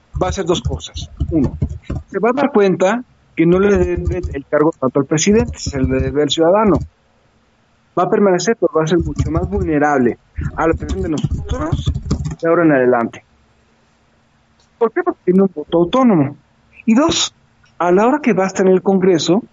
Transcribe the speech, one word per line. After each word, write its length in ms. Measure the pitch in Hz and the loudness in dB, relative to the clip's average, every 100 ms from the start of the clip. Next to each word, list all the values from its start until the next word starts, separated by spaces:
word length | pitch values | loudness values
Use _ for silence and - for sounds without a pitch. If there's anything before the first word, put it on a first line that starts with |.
| _ - | _ -4
Va 60 | 180 | -4
a 20 | |
hacer 160 | 196 170 | -4 -2
dos 160 | 170 | -2
cosas. 480 | - 135 - - - - - | -4 -8 -10 -12 -10 -8 -4
Uno, 260 | 160 - - - - - - - | -2 -2 -4 -8 -8 -10 -12 -8
se 80 | 196 | -2
va 100 | 214 | -2
a 40 | |
dar 180 | 262 277 | 0 0
cuenta 520 | 214 196 170 185 233 - _ _ - | 2 2 2 0 -2 -6 _ _ 0
que 120 | 165 | 2
no 120 | 185 | 4
le 160 | 208 190 | 4 2
debe 460 | 180 175 175 180 - | 0 -2 -4 -4 -6
el 120 | 139 - | -8 -2
cargo 240 | 147 156 - | 0 0 0
tanto 200 | 131 147 | -2 -2
al 80 | 139 | 0
presidente, 500 | 156 196 214 240 - | 0 4 2 0 -6
se 240 | - 135 | -8 -4
le 180 | 131 131 | -2 0
debe 220 | 131 135 | -2 -2
al 80 | 147 | 0
ciudadano. 480 | 156 160 202 214 160 - _ _ _ _ _ _ _ _ _ _ - | 2 2 4 2 0 -2 _ _ _ _ _ _ _ _ _ _ -4
Va 100 | 180 | 0
a 40 | |
permanecer, 480 | 214 202 175 185 226 | 2 2 2 0 -2
pero 120 | 175 160 | 0 0
va 80 | |
a 40 | 160 | 0
ser 100 | 175 | 0
mucho 320 | 160 147 143 | -2 -4 -2
más 180 | 160 180 | -2 -4
vulnerable 720 | 196 175 147 147 143 120 - _ - 147 - | -4 -2 0 0 0 0 -2 _ -10 -8 -2
a 120 | 160 | -2
la 60 | |
presión 300 | 156 147 190 | -2 -4 -6
de 60 | 175 | -4
nosotros 840 | 147 - - - 254 311 - - - - - 151 160 | -4 -4 -6 -6 -6 -4 -6 -4 -6 -6 -6 -6 -4
de 80 | 165 | 0
ahora 140 | 170 | 2
en 80 | 160 | 2
adelante. 520 | 139 123 123 113 - _ _ _ _ _ _ _ _ _ _ _ _ _ _ _ - | 4 2 2 -2 -8 _ _ _ _ _ _ _ _ _ _ _ _ _ _ _ -4
¿Por 120 | 226 | -2
qué? 120 | 349 | -2
Porque 160 | 359 - - | -4 -4 0
tiene 180 | 185 | 2
un 80 | 190 | 2
voto 240 | 151 147 170 | -2 -2 0
autónomo. 580 | 175 254 254 175 131 - _ _ _ - - | 2 2 4 2 0 -4 _ _ _ -8 0
Y 80 | 226 | 2
dos, 400 | 330 - - _ _ _ _ - | 2 0 -6 _ _ _ _ -4
a 140 | 170 | 2
la 160 | 185 233 | 2 2
hora 120 | 294 | 2
que 140 | 254 | 0
va 120 | 185 190 | 0 0
a 20 | |
estar 180 | 190 190 | 0 2
en 80 | |
el 80 | 185 | 2
Congreso, 640 | 202 190 185 165 - 190 - | 2 2 2 2 2 0 -2